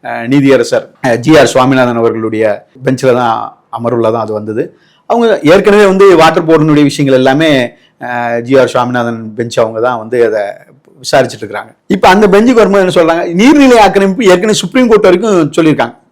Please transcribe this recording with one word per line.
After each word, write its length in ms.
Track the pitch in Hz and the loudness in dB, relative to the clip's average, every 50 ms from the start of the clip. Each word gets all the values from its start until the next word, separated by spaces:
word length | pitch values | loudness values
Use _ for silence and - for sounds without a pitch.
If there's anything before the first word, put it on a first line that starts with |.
| _ | _
அஹ், 240 | 127 120 120 117 | -10 -10 -10 -4
நீதியரசர், 640 | 117 135 143 139 139 135 127 120 117 - 117 - - _ _ - | -2 0 2 2 4 2 2 2 0 -2 -4 -4 -6 _ _ -4
அஹ், 140 | 131 117 | -2 -2
ஜி 220 | 117 120 127 156 151 | -2 0 2 4 4
ஆர் 80 | 135 | 4
சுவாமிநாதன் 500 | - - 135 127 131 135 131 127 123 120 | 4 2 0 0 2 2 0 0 0 -2
அவர்களுடைய 680 | 117 117 117 110 113 110 110 107 107 110 107 104 98 - _ _ 135 127 | 0 -2 -2 -2 -2 -6 -6 -4 -2 -2 -2 -2 -4 -8 _ _ -10 -6
பெஞ்சில 300 | 135 131 127 - 131 123 | -6 -4 -2 0 0 0
தான், 440 | 123 123 117 113 113 110 110 - _ _ _ - | 0 0 -2 -2 -4 -6 -12 -14 _ _ _ -14
அமர்வுல 400 | 113 117 117 120 117 113 110 110 | -8 -6 -4 -4 -2 -2 -2 -2
தான் 100 | 117 110 | -2 -6
அது 100 | 107 107 | -6 -8
வந்தது. 460 | 107 107 107 107 113 156 160 _ _ _ _ _ _ _ | -8 -8 -8 -8 -8 -8 -8 _ _ _ _ _ _ _
அவங்க 340 | _ 226 233 233 226 208 - - | _ -2 0 0 0 0 0 2
ஏற்கனவே 440 | 143 165 202 190 208 202 208 214 | 2 2 2 2 2 2 4 4
வந்து 300 | 196 185 190 196 196 185 | 2 2 2 2 4 4
வாட்டர் 300 | 160 160 160 160 180 165 | 4 4 2 2 0 0
போர்டினுடைய 360 | 156 165 156 156 156 151 147 147 | 0 0 2 2 2 2 2 2
விஷயங்கள் 380 | 143 139 - 147 135 135 131 | 0 0 -2 -2 0 0 2
எல்லாமே, 520 | 127 131 135 147 160 160 147 135 123 120 - _ _ _ _ _ | 2 0 0 0 0 0 0 0 -2 -4 -8 _ _ _ _ _
அஹ், 400 | - 120 123 120 120 120 117 120 | -14 -10 -8 -6 -6 -4 -6 -6
ஜி 180 | 117 120 135 131 | -4 0 2 2
ஆர் 100 | 127 117 | 2 2
சுவாமிநாதன் 680 | - 127 123 123 123 123 120 117 117 113 113 107 107 | 0 -2 -4 -2 -2 -4 -4 -4 -6 -8 -10 -14 -10
பெஞ்ச் 260 | 110 120 120 - - | -10 -10 -6 -2 -2
அவங்க 200 | 117 110 113 110 | -2 -2 -2 -4
தான் 180 | 113 123 127 117 | -4 -4 -4 -4
வந்து 260 | 110 113 120 123 117 | -8 -6 0 0 0
அதை 160 | 110 107 107 101 101 - - - _ _ _ _ _ _ _ 127 | 0 0 -2 -4 -6 -8 -14 -18 _ _ _ _ _ _ _ -10
விசாரிச்சுட்டு 380 | - - 143 127 117 - 110 | -2 0 0 0 -2 -6 -12
இருக்கிறாங்க. 360 | 113 101 101 104 101 113 _ _ _ | -14 -12 -12 -12 -14 -14 _ _ _
இப்ப 220 | _ 196 190 190 214 | _ -4 0 2 2
அந்த 180 | 185 202 220 | 2 4 2
பெஞ்சுக்கு 280 | 202 180 202 220 240 254 | 2 2 2 2 2 2
வரும்போது 380 | 226 214 185 196 202 190 180 165 | 2 2 2 2 0 0 0 0
என்ன 0 | |
சொல்றாங்க? 340 | 180 165 160 165 170 - | 0 0 0 0 -2 -4
நீர்நிலை 520 | - 170 180 214 262 302 294 277 262 247 233 | -4 -2 0 2 2 4 4 4 4 4 4
ஆக்கிரமிப்பு 460 | 214 196 185 196 196 196 190 185 247 | 4 4 2 0 0 0 -2 0 2
ஏற்கனவே 280 | 190 180 180 180 220 214 | 2 2 2 2 -2 -2
சுப்ரீம் 360 | - - 175 - 262 254 233 | -4 -4 -4 -2 0 2 2
கோர்ட் 140 | 220 208 175 | 2 2 4
வரைக்கும் 480 | 190 180 185 214 226 196 180 160 143 | 2 2 2 0 0 0 0 -2 -2
சொல்லியிருக்காங்க. 440 | - - 165 156 147 113 123 117 - _ _ _ | -2 0 0 0 0 0 -2 -6 -6 _ _ _